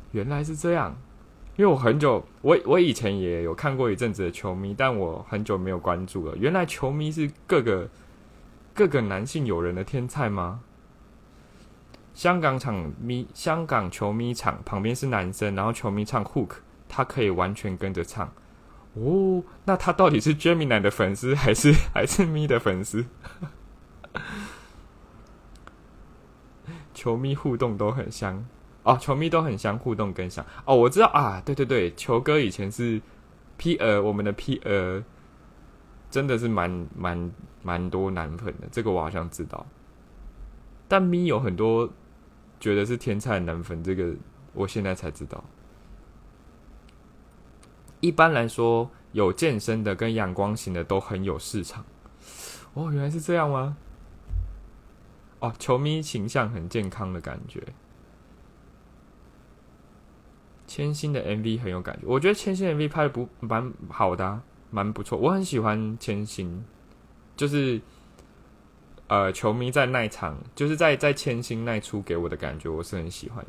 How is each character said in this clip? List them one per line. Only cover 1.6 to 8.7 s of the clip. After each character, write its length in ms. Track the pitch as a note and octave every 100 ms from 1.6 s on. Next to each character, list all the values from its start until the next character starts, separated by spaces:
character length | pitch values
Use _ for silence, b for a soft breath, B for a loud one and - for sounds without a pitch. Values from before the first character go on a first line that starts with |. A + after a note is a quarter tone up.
| G3+
为 40 |
我 60 | C3+
很 240 | A#2 C#3
久， 240 | C#3+ G#2+ - -
我， 180 | C#3 E3+
我 160 | - F3
以 100 | F3
前 280 | A#2 A2 G2
也 240 | F2+ E2+
有 100 | E2+
看 240 | E2 D3 C3+
过 140 | B2
一 60 | F#2+
阵 180 | A#2+
子 80 | G2
的 80 | F2
球 240 | - G2
迷， 200 | F#2 G2 G#2
但 180 | - A2+
我 300 | F2 D#2+ -
很 160 | G#2
久 140 | G#2+ F#2+
没 100 | F#2
有 100 | F2+
关 280 | F#2 F2 F#2
注 200 | F#2+ D#2
了。 80 | E2
原 140 | B2
来 100 | F#3
球 260 | E3 - C3+
迷 220 | D3 D3+
是 180 | D#3+ D3 - -
各 140 | E3
个， 300 | A#2 F#2+ - - B B B B B - -